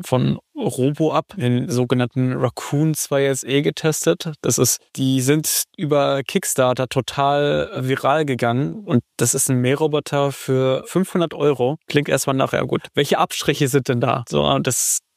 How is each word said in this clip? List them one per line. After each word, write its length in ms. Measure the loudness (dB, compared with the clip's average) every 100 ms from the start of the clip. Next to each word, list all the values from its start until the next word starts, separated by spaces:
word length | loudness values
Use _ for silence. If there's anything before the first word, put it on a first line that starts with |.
von 360 | -2 0 2 -2 -8
RoboUp 800 | -6 -4 0 0 2 0 0 -4
den 340 | -2 0 0 0
sogenannten 640 | -2 2 0 0 0 -2
Raccoon 640 | 0 -2 -2 -4 0 0
zwei 300 | 0 -2 0
S 180 | 2 0
E 180 | 0 0
getestet. 720 | 0 0 -2 0 0 0 -4 -6
Das 160 | -2 2
ist, 220 | 0 0 _
die 260 | -4 0 2
sind 420 | 2 2 0 -4 -6 -6
über 460 | 0 2 2 -2
Kickstarter 640 | -2 -4 -2 2 2 2 0
total 800 | -2 -2 0 2 2 2 0 -2 -4 -2
viral 380 | 0 2 2
gegangen 580 | 0 0 0 0 -2 -6
und 180 | 0 0 0 -2
das 160 | 0
ist 140 | 0 0
ein 80 | 2
Mähroboter 760 | 2 2 0 0 -2 0 0
für 520 | -2 -2 0 2 0 -2
fünfhundert 460 | -2 0 0 -2
Euro. 440 | 0 0 2 0 -2 -2
Klingt 220 | -2 2
erstmal 260 | 0 0
nach, 180 | 0 0
ja 80 | 0
gut, 260 | -2 -4 -2
welche 240 | -2 0 0
Abstriche 480 | 0 -2 -2 0 2
sind 220 | 2 0
denn 120 | 0
da? 220 | 0 0 -2
So, 160 | 0
und 220 | 2 2
das, 340 | 0 -2 -2 -4 -8